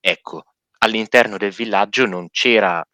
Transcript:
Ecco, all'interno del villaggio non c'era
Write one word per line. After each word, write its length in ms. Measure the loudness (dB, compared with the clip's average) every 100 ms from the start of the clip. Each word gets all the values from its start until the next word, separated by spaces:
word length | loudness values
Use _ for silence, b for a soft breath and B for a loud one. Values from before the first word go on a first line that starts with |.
Ecco, 440 | -2 -4 -6 -16 -18 _ _ _
all'interno 580 | -2 -2 2 2 2 0
del 140 | -6
villaggio 560 | -4 -4 0 0 0 -2
non 220 | -2 -8
c'era 540 | -4 2 4 2 0 -6